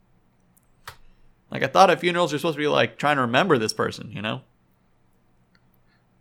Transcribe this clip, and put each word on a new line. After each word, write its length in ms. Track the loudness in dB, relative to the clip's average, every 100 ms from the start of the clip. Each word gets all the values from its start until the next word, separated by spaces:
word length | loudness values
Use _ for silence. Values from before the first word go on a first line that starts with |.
| _ _ _ _ _ _ _ _ -20 -20 -20 _ -20 _ _
Like, 100 | -6
I 40 | 0
thought 220 | 4 4
at 80 | 4
funerals 320 | 0 -2 -2
you're 80 | -2
supposed 160 | -4 -2
to 40 |
be, 60 | 0
like, 300 | 0 0 -2
trying 180 | 0 0
to 40 |
remember 360 | 2 2 4 2
this 140 | 2
person, 380 | -2 -4 -6 -14
you 100 | -10
know? 180 | -8 -8 -12 _ _ _ _ _ _ _ _ _ _ _ _ _ _ _ _ _